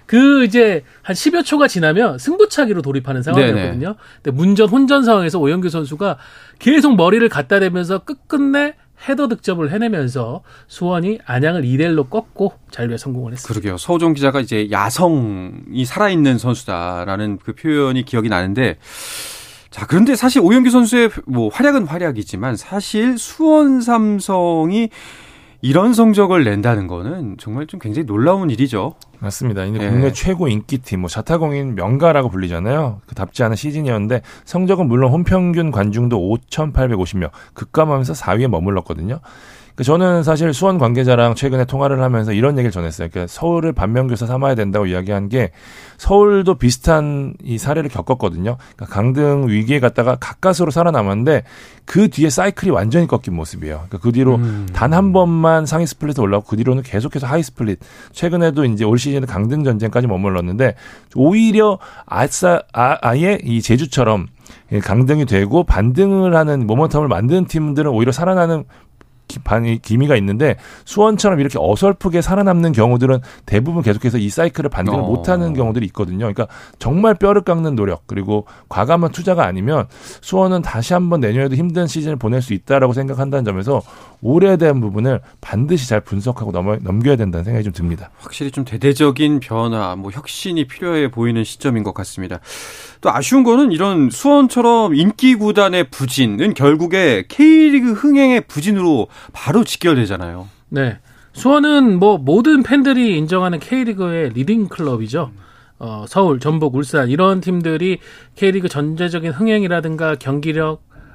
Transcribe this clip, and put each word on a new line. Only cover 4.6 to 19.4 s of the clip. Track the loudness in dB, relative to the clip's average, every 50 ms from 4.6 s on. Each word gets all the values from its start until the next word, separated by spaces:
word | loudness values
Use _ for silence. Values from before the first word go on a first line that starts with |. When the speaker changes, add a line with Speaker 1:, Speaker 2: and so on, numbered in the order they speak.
| 4 4
Speaker 1:
혼전 | 4 2 4 4 2 2 4
상황에서 | 4 4 2 2 0 -2 0
오현규 | 0 0 0 0 -2 -2
선수가 | -4 -4 -6 -6 -8 -6 -4 -4 -4 -6 -12 -20 -20 -20 -20 -20 -20 _
계속 | 0 4 4 4 4 4 4
머리를 | 6 6 4 4 4 4 2
갖다 | 2 -2 -2 0 0 2
대면서 | 2 0 -2 -4 -4 -4 -4 -6
끝끝내 | -6 -8 -12 -14 _ _ -2 0 0 0 0 0 -2 -4 -6 -10 _ _ _ _ -6 -6
헤더 | -4 -2 -2 -2
득점을 | -4 -4 -4 -4 -2 -2 -2 -2
해내면서 | -2 -2 -2 -2 -2 -2 -4 -4 -4 -4 -6 -6 -8 -12 -14 -20 -20 -20 -20 _
수원이 | -10 -6 -4 -2 -2 -2 -2 -4 -4 -6 -6
안양을 | -4 -2 0 0 0 0 -2 -2
이 | -2 0 0
대 | 0
일로 | 2 2 0 -2
꺾고 | -2 -4 -6 -6 -8 _ -4 -4 -4 -4 _ _ -20
잔류에 | -10 -8 -6 -6 -6 -6
성공을 | -8 -8 -8 -8 -8 -10 -12
했습니다. | -14 -10 -8 -6
Speaker 2:
그러게요. | -6 -4 -6 -6 -6
서우정 | -4 -2 0 2 2 2 2
기자가 | 2 2 0 2 0
이제 | -2 -2 -2 -2 -2 0
야성이 | 0 0 0 -2 0 0 0 2 2 0 -2 -2 -4 -8 -10 -12 -14 -16 -16 -10 -6 -4 -4
살아있는 | -4 -2 -2 -2 0 2 2 2 2 2 2
선수다라는 | 0 -2 -4 -4 -6 -8 -6 -6 -6 -6 -6 -6 -6 -6 -6 -4 -4 -6 -8 -8 -10
그 | -12 -14
표현이 | -6 -4 -2 0 0 0 0 0 -2 -4
기억이 | -2 -4 -2 -2 0
나는데, | -2 -2 -2 -2 -2 0 0 -2 -2 -4 _ -20 -20 -18 -16 -14 -14 -14 -14 -16 -16 -18